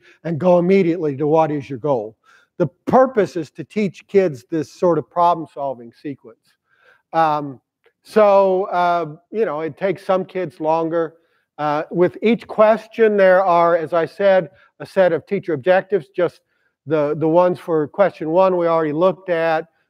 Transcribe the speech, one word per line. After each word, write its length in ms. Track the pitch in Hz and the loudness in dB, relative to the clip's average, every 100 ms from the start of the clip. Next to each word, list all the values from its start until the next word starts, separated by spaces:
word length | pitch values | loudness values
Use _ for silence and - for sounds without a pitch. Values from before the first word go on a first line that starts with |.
| _ _ | _ _
and 160 | 156 156 | -8 -2
go 200 | 180 175 | 2 4
immediately 580 | 175 196 170 170 151 135 | 4 2 2 0 -4 -2
to 100 | 151 | 0
what 240 | 160 156 | 2 0
is 200 | 151 127 | -2 -8
your 80 | 131 | -6
goal. 400 | 147 127 107 - _ _ _ - | -2 -2 -4 -14 _ _ _ -6
The 80 | 170 | -6
purpose 680 | _ - 240 262 233 180 175 | _ 0 2 2 0 -4 -6
is 140 | 147 | -10
to 120 | - | -14
teach 420 | 147 214 202 - _ | -10 -4 -4 -6 _
kids 380 | 196 185 131 - | 0 0 -2 -8
this 200 | 160 139 | -8 -8
sort 280 | - 180 156 | -4 -2 -2
of 100 | 143 | -4
problem-solving 840 | 175 175 170 151 151 139 120 117 | 0 0 0 -6 -10 -10 -10 -16
sequence. 520 | _ 156 131 117 - _ _ _ _ _ _ _ | _ -16 -16 -20 -20 _ _ _ _ _ _ _
Um, 480 | 165 160 151 143 131 _ _ _ _ | -2 0 -2 -6 -14 _ _ _ _
so, 600 | - 220 208 196 190 185 | -2 2 4 6 4 0
uh, 520 | 202 180 175 175 160 151 _ | -2 -2 0 -2 -4 -12 _
you 160 | 208 196 | -4 -4
know, 160 | 147 | -4
it 160 | 160 - | -8 -4
takes 260 | 196 175 | -4 -4
some 220 | - 185 - | -2 -2 -4
kids 340 | 185 175 - | -8 -8 -6
longer. 540 | 156 165 165 170 160 - _ _ _ - | -2 -2 -2 -4 -4 -8 _ _ _ -6
Uh, 280 | 151 151 165 | -4 -4 -4
with 280 | 170 180 - | -2 -2 0
each 260 | 220 233 - | -2 -2 -2
question, 720 | - 214 220 - - 220 208 | 2 2 2 -2 0 2 4
there 260 | 190 185 | 4 4
are, 340 | 190 170 170 170 | 2 2 2 0
as 180 | 156 | -2
I 100 | 170 | -4
said, 460 | 165 - 196 190 156 _ _ - | -4 -2 2 2 0 _ _ -20
a 60 | |
set 300 | 147 196 180 | -6 0 0
of 100 | 160 | 0
teacher 300 | - 196 - | -4 -6 -4
objectives. 540 | 147 180 185 190 202 143 | -2 0 0 0 -4 -4
Just 280 | - 170 - _ _ _ _ | -4 -4 -6 _ _ _ _
the, 300 | 135 156 147 151 | -4 -2 -2 -2
the 120 | 160 | 0
ones 300 | 170 180 170 | 2 2 -2
for 300 | - 160 147 | -4 -4 -2
question 400 | - 185 - 156 | 0 0 -2 -2
one 300 | 170 190 180 | 2 2 2
we 80 | 170 | 0
already 260 | 165 160 | 0 -2
looked 380 | 147 185 185 180 | 0 0 0 -4
at, 380 | 165 165 160 165 _ | -2 -2 -2 -6 _